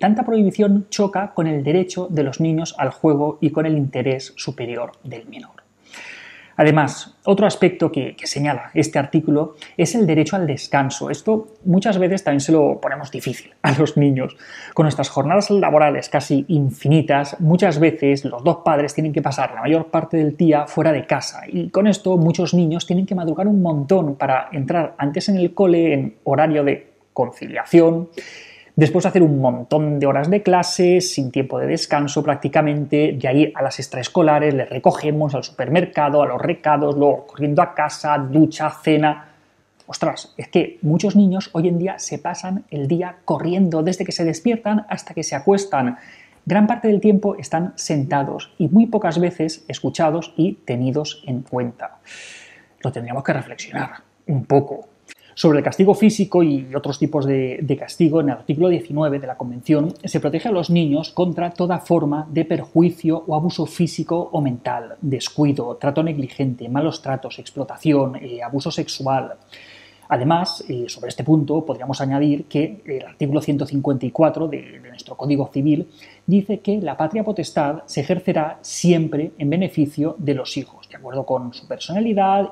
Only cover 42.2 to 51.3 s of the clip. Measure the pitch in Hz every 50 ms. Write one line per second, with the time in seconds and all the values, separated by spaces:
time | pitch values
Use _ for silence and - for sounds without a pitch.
42.2 | - 175 175 - - 185 190 214 - - 160 143 139 139 170 170 180 180 180 _
43.2 | - - 160 139 165 165 180 190 190 170 160 156 156 185 180 - 185 175 143 -
44.2 | 170 165 156 - - 233 - - - 208 214 214 - - 185 - - - 170 165
45.2 | 151 - 147 135 - 196 196 196 196 - 151 139 123 123 123 - - - - -
46.2 | - _ _ _ - 151 175 208 208 220 240 233 - 220 208 196 214 214 196 190
47.2 | 208 202 196 - 139 - 160 160 175 190 - - - - 160 143 135 - 143 139
48.2 | 139 139 147 - - - _ - 170 131 170 220 233 226 220 202 185 170 156 170
49.2 | 175 175 175 - 160 160 - - _ - 135 - - 135 - - 165 151 156 170
50.2 | 165 - - - 160 196 196 - - - 123 120 127 131 127 147 151 - - -
51.2 | - 139